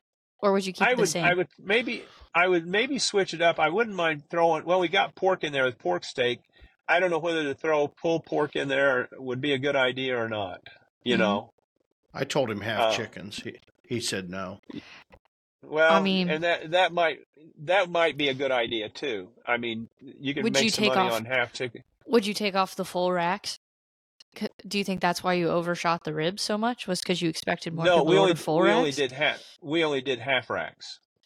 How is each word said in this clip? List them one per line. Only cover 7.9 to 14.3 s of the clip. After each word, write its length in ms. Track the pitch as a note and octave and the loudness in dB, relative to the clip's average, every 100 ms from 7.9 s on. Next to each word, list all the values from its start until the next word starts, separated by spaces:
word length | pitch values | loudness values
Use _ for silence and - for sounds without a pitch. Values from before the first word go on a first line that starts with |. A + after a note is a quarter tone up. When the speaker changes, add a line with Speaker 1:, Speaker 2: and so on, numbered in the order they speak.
| - E3 E3 | -2 -2 -2
Speaker 2:
pork 300 | - D3+ D3 | -2 -2 -2
in 140 | D3+ C#3 | -2 -2
there 400 | C3+ C#3 B2 A#2 - | 2 2 2 -2 -8
would 220 | C3 B2 | -8 -4
be 120 | C#3+ | -2
a 60 | C3+ | 0
good 160 | C#3+ C#3 | 0 2
idea 400 | B2+ B2+ C3 B2 | 2 0 -2 -2
or 120 | A2+ | -2
not, 320 | G#2+ F#2 E2+ - - _ _ | -4 -4 -8 -18 -20 _ _
you 100 | A#2+ | 0
Speaker 1:
Mm-hmm. 80 | A#2 | 2
Speaker 2:
know? 280 | G#2+ G2+ - _ _ _ _ _ _ | 2 0 -4 _ _ _ _ _ _
Speaker 3:
I 100 | - | -6
told 260 | C#3 D3+ A#2+ | -2 0 -2
him 100 | G2+ | -4
half 320 | A2 G#2+ A2+ | -4 0 2
Speaker 2:
Uh, 40 | G#2+ | 0
Speaker 3:
chickens. 420 | G#2+ - F#2+ - | -4 -10 -14 -12
He, 140 | A2 - - _ - | -14 -14 -20 _ -8
he 140 | A#2+ | -6
said 300 | - G2+ F2+ | -4 -6 -6